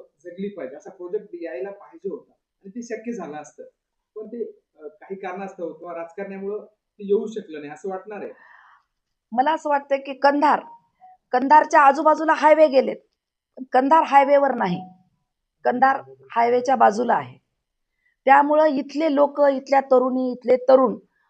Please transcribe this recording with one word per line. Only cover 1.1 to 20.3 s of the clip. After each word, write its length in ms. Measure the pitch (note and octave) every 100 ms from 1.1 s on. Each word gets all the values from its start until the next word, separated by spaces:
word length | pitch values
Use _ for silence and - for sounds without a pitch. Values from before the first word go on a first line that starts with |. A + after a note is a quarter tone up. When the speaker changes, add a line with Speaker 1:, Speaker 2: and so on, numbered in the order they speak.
| G#3+ -
Speaker 1:
यायला 380 | E3+ E3 - G3+
पाहिजे 400 | - - E4 G3
होता 200 | D3 -
आणि 400 | _ _ _ G3
ते 120 | A#3+
शक्य 300 | - A3 A#3
झालं 240 | F#3+ D3+ D3+
असतं, 260 | D3 - - _ _ _ _ -
पण 100 | G#3
ते, 180 | A#3+ G#3 - _ D3+
अ, 20 |
काही 360 | D3+ - F3 F#3+
कारणास्तव 560 | F#3+ F#3+ F#3+ - E3
किंवा 220 | - E3+
राजकारण्यामुळं 720 | E3 E3 - G3 G3 G3 G#3
ते 400 | - _ _ _ G3
येऊ 200 | G3+ A3+
शकलं 340 | A3 D#3+ D3+
नाही, 120 | D3
असं 180 | D3+ G3
वाटणार 280 | F#3 G#3 G3+
आहे. 100 | A#2+ - _ - _ _ _ _ _ _ _
Speaker 2:
मला 200 | A#3 D4
असं 180 | D#4 D4+
वाटतं 260 | C#4+ C#4+ C#4
की 180 | C#4
कंधार, 460 | C4 C#4 C#4+ D4 A3 - - _ _ - _ _
कंधारच्या 500 | B3 C4+ D4+ D4+ D#4+
आजूबाजूला 500 | C4+ C#4 D#4 D4+ D#4+
हायवे 360 | D4+ D4+ D4+ D#4
गेलेत, 280 | C4 G#3+ - _ _ _ _ _ -
पण 80 | C4
कंधार 300 | B3+ C4+ D#4+
हायवेवर 520 | A#3+ C#4 C#4 C#4+ C#4
नाही, 340 | A#3+ F#3+ F3 - _ _ _ _ _ _ _
कंधार 360 | A3 A#3+ C4 C4+ - - _
हायवेच्या 460 | A#3 A#3 B3 B3 B3
बाजूला 380 | A3+ G#3 A#3+
आहे. 240 | F3 B2 - _ _ _ _ _ _ _ _
त्यामुळं 400 | C4 C#4+ C#4+ D4+
इथले 500 | D#4 C#4 C#4+ C#4+ D#4+
लोक, 260 | C#4 C#4+ C#4+
इथल्या 400 | C#4+ C4+ C4+ C4+
तरुणी, 520 | C4+ B3+ B3+ B3+ B3+